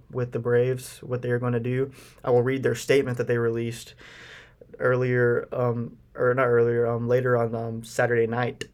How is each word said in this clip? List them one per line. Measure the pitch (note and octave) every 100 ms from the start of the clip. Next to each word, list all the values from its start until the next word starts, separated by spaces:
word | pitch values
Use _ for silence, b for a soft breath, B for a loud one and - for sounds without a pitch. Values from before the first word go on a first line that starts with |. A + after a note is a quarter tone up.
| -
with | B2+ B2
the | B2
Braves, | A#2+ A#2+ B2+ C3 - -
what | - B2
they're | B2 A#2+
gonna | B2 A#2+
do, | B2 B2+ C3 B B B
I | -
will | A#2+
read | B2 C3
their | B2
statement | A#2 - C#3 B2 B2
that | A#2+
they | A#2
released | A#2 A#2 A#2 A#2 - B B B B B B B - -
earlier, | B2+ B2+ B2+ B2 A#2+ A#2+ -
um, | C3 B2 A#2 A#2 - _
or | - B2+
not | B2 B2
earlier, | A#2 A#2 A#2 A#2
um, | A#2 A#2+
later | B2+ B2+
on, | A#2+ A#2
um, | A2+ A#2 A2+
Saturday | - - A#2+ A#2 A2+
night. | A#2+ A#2+ B2 -